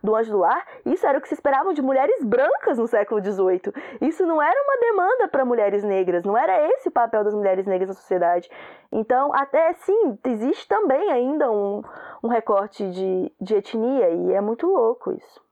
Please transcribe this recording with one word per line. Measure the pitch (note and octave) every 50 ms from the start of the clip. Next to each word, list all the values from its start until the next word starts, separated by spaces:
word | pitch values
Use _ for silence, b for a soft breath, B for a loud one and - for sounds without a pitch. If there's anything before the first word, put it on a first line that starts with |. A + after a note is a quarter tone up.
| -
do | G#3 A3
anjo | A3 A3+ A3
do | G#3 G3
lar, | F3 F3+ B3 E4+ B B B B - A#3+
isso | D4+ F#4+ -
era | D4 C4+ C#4
o |
que | C4+ -
se | D#4
esperavam | - - C#4+ C4+ B3+ - G4
de | E4 D4 C4
mulheres | C4 C4+ C4 C4+ F#4+ B4+ B4+ C#4+
brancas | G#3 A3 B3+ C4+ E4 C#5 - - - C#4+ A#3
no | A#3 A#3
século | - G#3 G#3 - A3+ G#3+
dezoito. | F3+ G3+ G3+ F#3+ F#3+ F#3+ F3+ F#3 - G3+ B C#4+ B B B3+ B
Isso | - D4 E4 - F#4+
não | E4 E4 D#4
era | D4 D#4+ A4 C#5 C#5+
uma | C#5 C5+ B4
demanda | A#4 A#4 A4 F#4+ F4 G4 B4+ B4+ G#4 -
pra | - C4 C4
mulheres | B3 A#3+ A3+ G#3 G3+ G3+ G#3 G#3
negras, | G#3 G3 F#3+ F#3 F3+ F3 F3 F3
não | G3 G#3
era | A#3+ D4+ E4 F#4+ D#4+ D4+ E4 B4+
esse | C5+ - -
o |
papel | - B3+ A#3 A3+ A#3 G#3+ G#3
das | G#3 G#3
mulheres | G#3 G3+ G3 F#3 F#3+ F#3+ G3+
negras | F#3+ F3+ F#3+ F#3+
na | F#3+
sociedade. | - - - G3 F3+ F3 E3+ F3 F3 - B B B B B B B B B
Então, | - A3 G#3+ - B3 B3+ C#4 D4 -
até | C#4 C#4 C#4 - D4+ E4 E4 F4+
sim, | - - - G4 A4+ G#4+ C#4 G3+ - -
existe | C4 A#3 G#3 A3+ C#4 G#4 - - -
também | G4 G#4+ G#4+ D4 C4+ D4 G4+ G4+
ainda | C#4+ A#3+ B3 C4 D4+ D4+ D4+ A#3+
um, | G#3+ G#3 G3+ G3+ G3+ G#3 B B B B B B B B -
um | A#3
recorte | A#3+ A3+ A3 - G#3 G3 G3+ A3 - - G#3 F#3+
de, | F3+ F#3 F#3+ F#3+ F#3 F#3 F3+ - - _
de | F#3 - A3
etnia | G3+ G3+ - - A3 A3 B3 C#4 C4+ F#3+ E3+
e | E3 F3 F3+ F#3 F#3+
é | G3
muito | G3+ G#3+ A#3 A3+ E4
louco | F4+ G4 D4+ A3+ A3+ B3 - - -
isso, | - - - _ _ - _ _